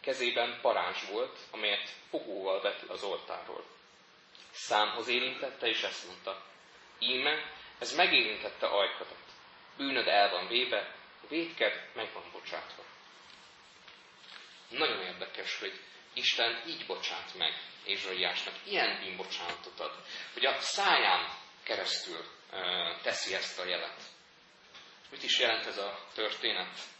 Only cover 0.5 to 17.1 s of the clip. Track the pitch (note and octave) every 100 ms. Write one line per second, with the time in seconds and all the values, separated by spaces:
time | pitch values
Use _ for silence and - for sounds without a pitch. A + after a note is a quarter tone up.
0.5 | A#2+ B2 G2+ F2 F#2 G2 G#2 C3 - -
1.5 | A2 G#2+ G2+ - - - D3+ A#2 G2 F#2+
2.5 | F#2+ G2+ - - F#2 G2+ E2+ - F2+ -
3.5 | - - - - - - - - - -
4.5 | - - G#2+ G#2 A#2 A2+ B2 B2+ C3 C3+
5.5 | B2 A#2+ G#2+ G2 - F2+ F#2 - F2+ -
6.5 | - - - - - A#2+ B2+ C#3+ D#3 -
7.5 | - - - B2 D3 F3+ D3 G#2+ G2+ G#2
8.5 | - A#2 G2+ F#2+ - - - - - -
9.5 | - - - C#3 B2+ G#2+ G2+ G2+ F2+ F#2
10.5 | A#2+ B2 G#2+ F2+ - - - - D#3 E3
11.5 | - A2+ - - A#2+ G#2 - - G2 -
12.5 | D#2+ - - - - - - - - -
13.5 | - - - - - - - - - -
14.5 | - - B2 D3+ G#2 F#2 F2+ F#2+ - F#2
15.5 | - G2 - - - - - A#2 - A#2
16.5 | A#2 E3 D#3 - - -